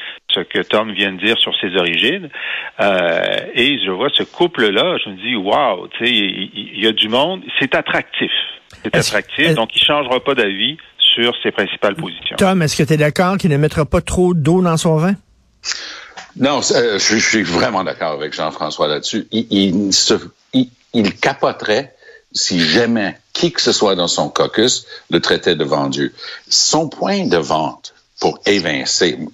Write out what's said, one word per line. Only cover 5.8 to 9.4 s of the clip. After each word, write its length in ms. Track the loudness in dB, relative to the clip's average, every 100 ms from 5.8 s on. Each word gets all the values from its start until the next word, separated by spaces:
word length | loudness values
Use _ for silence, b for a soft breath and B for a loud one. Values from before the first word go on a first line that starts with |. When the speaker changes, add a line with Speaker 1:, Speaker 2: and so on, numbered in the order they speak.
| -6
Speaker 1:
tu 180 | -4 0
sais, 60 |
il, 400 | 0 0 -2 -8
il, 160 | -10 -12 -2
il 80 |
y 40 | 0
a 40 |
du 180 | 2 0
monde. » 320 | 2 0 -2 -6 -4
C'est 140 | 0
attractif. 580 | 0 0 -4 -4 -4 -4 -4 -6 -10 -20 -12
C'est 120 | -2 0
Speaker 2:
Est-ce 140 | 0
Speaker 1:
attractif, 300 | -2 -2 0